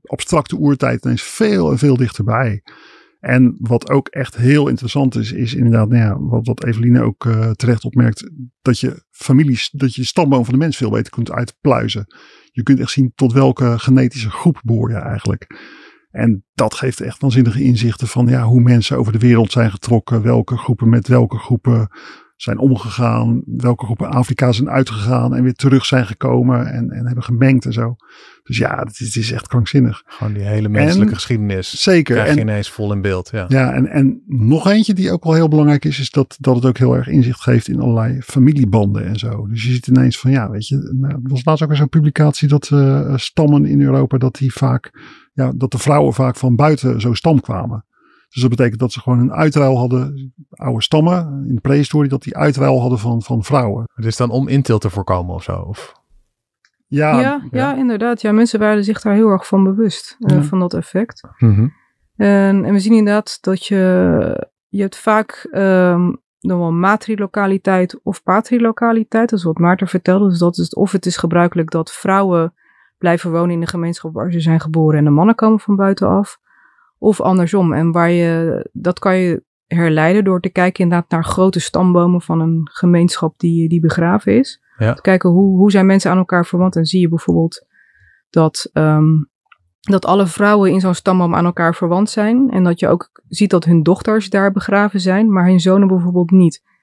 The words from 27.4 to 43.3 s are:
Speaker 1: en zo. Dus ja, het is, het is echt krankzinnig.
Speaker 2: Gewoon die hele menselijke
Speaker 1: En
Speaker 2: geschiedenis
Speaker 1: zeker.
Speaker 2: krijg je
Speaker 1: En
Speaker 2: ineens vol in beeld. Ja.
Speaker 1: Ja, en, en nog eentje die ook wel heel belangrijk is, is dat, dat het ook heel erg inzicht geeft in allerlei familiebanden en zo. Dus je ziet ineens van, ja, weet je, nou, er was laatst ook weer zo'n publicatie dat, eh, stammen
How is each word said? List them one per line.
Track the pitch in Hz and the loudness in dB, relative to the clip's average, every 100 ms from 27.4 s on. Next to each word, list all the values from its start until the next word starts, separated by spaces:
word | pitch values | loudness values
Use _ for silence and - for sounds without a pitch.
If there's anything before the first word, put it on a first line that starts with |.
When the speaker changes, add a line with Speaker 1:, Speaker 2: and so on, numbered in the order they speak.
| 131 131 127 | 4 2 0
Speaker 1:
en | |
zo. | 117 117 120 _ - - _ | -4 -4 -6 _ -20 -20 _
Dus | - 110 | -8 -4
ja, | - - | -2 -4
het | - - | -8 -10
is, | 113 | -8
het | 117 | -6
is | 110 | -6
echt | 117 - | -6 -4
krankzinnig. | 123 107 143 120 104 _ | -2 0 2 0 -2 _
Speaker 2:
Gewoon | - 107 | -10 -8
die | 104 | -6
hele | 101 107 107 | -4 -2 0
menselijke | 104 151 185 208 | 0 2 2 2
Speaker 1:
En | - | 0
Speaker 2:
geschiedenis | - 117 104 95 92 - | -4 -2 -2 -4 -6 -4
Speaker 1:
zeker. | - 175 139 117 | 2 2 2 0
Speaker 2:
krijg | 107 | 0
je | 147 | 0
Speaker 1:
En | 107 | 0
Speaker 2:
ineens | 104 104 | -4 -6
vol | - 104 | -6 -4
in | 101 | -4
beeld. | 98 92 87 | -2 -4 -6
Ja. | 110 90 | -8 -2
Speaker 1:
Ja, | 135 127 | 0 0
en, | 131 131 | 0 -2
en | 151 135 - - | 2 0 -2 -6
nog | 131 110 156 185 | -2 2 2 2
eentje | 214 214 | 2 0
die | 185 190 | -2 -2
ook | 175 | -2
wel | 165 | 0
heel | 160 165 | 2 4
belangrijk | 151 147 143 - | 4 4 2 0
is, | 131 | -4
is | 131 | -4
dat, | 143 131 - | -2 -2 -2
dat | 131 123 | 0 2
het | 131 | 2
ook | 120 | 2
heel | 123 123 | 2 0
erg | 120 | 0
inzicht | 151 123 120 | 2 2 -2
geeft | - 120 - | 0 0 0
in | 127 | -2
allerlei | 127 113 113 131 | 0 0 -2 -4
familiebanden | - 139 131 147 113 110 104 104 98 | -4 2 4 4 2 2 0 -2 -4
en | 113 | -6
zo. | 117 104 104 | -6 -8 -6
Dus | 113 | -6
je | 120 | -2
ziet | 123 - | -4 2
ineens | 127 127 - | 2 2 0
van, | 131 | 0
ja, | 135 107 | 0 -2
weet | 104 107 | -6 -4
je, | 139 - 131 | -6 -4 -4
nou, | 139 | -4
er | 143 127 | -6 -4
was | 135 160 | -2 0
laatst | 156 | 0
ook | 156 | 0
weer | 147 | 0
zo'n | 147 | 2
publicatie | 165 147 - 151 - 143 | 2 0 2 0 2 2
dat, | 143 - | 0 2
eh, | 143 135 139 143 135 | 2 4 2 0 -4
stammen | - | -4